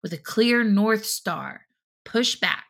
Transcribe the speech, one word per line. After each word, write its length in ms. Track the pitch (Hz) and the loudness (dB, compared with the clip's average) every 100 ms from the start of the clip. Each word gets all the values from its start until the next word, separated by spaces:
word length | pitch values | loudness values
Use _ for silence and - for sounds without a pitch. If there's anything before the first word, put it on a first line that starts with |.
with 100 | 165 | -10
a 60 | 165 | -10
clear 440 | - - 240 240 | -4 2 4 4
North 440 | 226 202 220 220 214 | 4 4 4 0 -2
Star, 600 | - 190 156 135 - _ _ _ _ | -6 -6 -6 -8 -14 _ _ _ _
push 320 | - 226 247 - | -4 -2 0 0
back 300 | 175 - | -2 -2